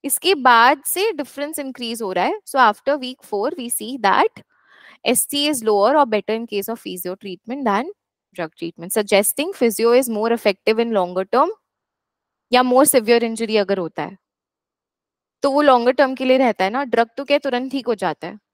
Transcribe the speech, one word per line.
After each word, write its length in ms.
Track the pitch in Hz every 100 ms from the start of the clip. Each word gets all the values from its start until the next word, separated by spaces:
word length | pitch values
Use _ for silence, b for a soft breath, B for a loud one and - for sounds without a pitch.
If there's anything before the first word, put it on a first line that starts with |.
इसके 320 | 269 - 359 349
बाद 460 | 254 233 240 285 -
से 240 | 349 427
डिफरेंस 480 | 311 262 - 285 311
इंक्रीज 420 | 269 254 240 226
हो 100 | 214
रहा 120 | 185 214
है। 140 | 415 -
So 120 | 277
after 380 | 233 208 - 294
week 200 | 254 - -
four 200 | 202 233 349
we 100 | 240
see 240 | - 214 269 202
that 380 | 190 453 - - b b b b b -
S 160 | 247 -
T 100 | 285 294
is 100 | 277
lower 280 | 220 208 208 302
or 60 | 269
better 300 | 214 - 220
in 100 | 233
case 220 | 202 196
of 100 | 233
physio 360 | - 180 180 190
treatment 500 | 196 180 - 269 247
than 240 | 202 311 - _ _ _ -
drug 160 | 160 _
treatment, 340 | 170 - 170 220
suggesting 560 | 208 196 214 - 330
physio 400 | - 233 208 226 247
is 80 | 247 214
more 140 | 226 233
effective 420 | 214 190 - 220 233
in 80 | 214
longer 260 | 180 180 190 240
term 160 | 330 440 _ _ _ _ _ _ _ _ _
या 100 | 247
more 220 | 254 247 294
severe 280 | 262 214 233 233
injury 300 | 220 226 214
अगर 180 | 196 196
होता 260 | 165 -
है 140 | 151 190 _ _ _ _ _ _ _ _ _ _ _ _
तो 80 | 277
वो 100 | 277
लॉन्गर 300 | 294 247 240
टर्म 220 | 262 269 262
के 100 | 262
लिए 120 | 262
रहता 260 | 254 208
है 60 | 190
ना, 140 | 240
ड्रग 260 | 277 233 233 -
तो 60 | 277
क्या 120 | 285
तुरंत 340 | 277 247 262
ठीक 160 | 277 240
हो 80 | 214
जाता 320 | 180 151 170
है। 100 | 208 _